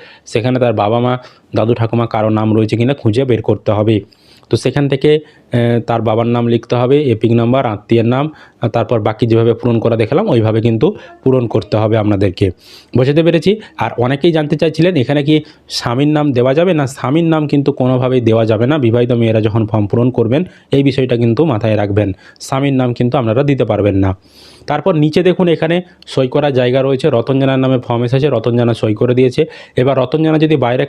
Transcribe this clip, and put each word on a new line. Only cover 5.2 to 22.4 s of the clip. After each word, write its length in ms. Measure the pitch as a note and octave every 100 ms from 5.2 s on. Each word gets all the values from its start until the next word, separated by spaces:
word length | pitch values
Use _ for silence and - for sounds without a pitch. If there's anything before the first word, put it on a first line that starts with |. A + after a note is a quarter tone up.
| D3+ _ _ A#2+ A#2 A#2 A#2
তার 120 | A#2 A2+
বাবার 200 | A2 A#2 A#2+
নাম 80 | A#2
লিখতে 200 | A#2 - A#2+
হবে, 160 | B2 C#3+ C#3+
এপিক 180 | G#2+ A2+ A#2
নাম্বার, 220 | A#2 C3+ B2+
আত্মীয়ের 340 | G2+ - A2+ A2+
নাম, 100 | B2+ D3+ - - _
আর 60 | A2+ A#2
তারপর 220 | G#2 A#2 G#2+
বাকি 160 | G#2+ A#2
যেভাবে 220 | A2+ A#2 A2+
পূরণ 160 | B2 A#2
করা 120 | A2+ A2+
দেখালাম 240 | G#2+ D3+ G#3+
ওইভাবে 260 | B2 A2 A2 A#2
কিন্তু 200 | A2 D#3 G#3+ - -
পূরণ 220 | C3 C3 A#2
করতে 220 | A2+ - G#2+
হবে 140 | A2 A2
আপনাদেরকে। 440 | G#2+ G2+ G2+ F2+ F#2+ - - - _ A#2+
বুঝতে 260 | C3 D3 E3
পেরেছি? 240 | E3 F3+ A3 - -
আর 60 | A2+ -
অনেকেই 280 | B2 C#3 F3 D#3+
জানতে 180 | D3 D#3
চাইছিলেন 300 | E3 D#3 F3 E3+
এখানে 180 | A#2+ D3 C#3
কি 60 | D3+ D3+ - _ -
স্বামীর 320 | B2+ A#2+ D3 D3+
নাম 100 | D3 B2
দেওয়া 160 | B2 C#3
যাবে? 140 | F#3 D#3+
না, 60 | C3 -
স্বামীর 320 | B2 D#3 E3
নাম 80 | D#3 D3
কিন্তু 180 | D3 C#3+ -
কোনোভাবেই 420 | B2+ B2+ B2+ B2+ A2
দেওয়া 160 | A2+ A2
যাবে 160 | G#2+ A#2+
না। 60 | D#3 A#2+
বিবাহিত 260 | A2+ A#2+ A#2+
মেয়েরা 200 | A2+ A2 G#2+
যখন 160 | A2+ G#2+
ফর্ম 140 | A2 G2+
পূরণ 180 | A2+ B2 A#2+
করবেন 240 | A2+ C#3 F#3 - _ C#3
এই 60 | C#3
বিষয়টা 280 | C3 B2+ A#2+
কিন্তু 200 | A#2 A#2 E3
মাথায় 240 | G#2+ A2 G#2
রাখবেন, 280 | G#2 G2+ G2+ F#2+ - _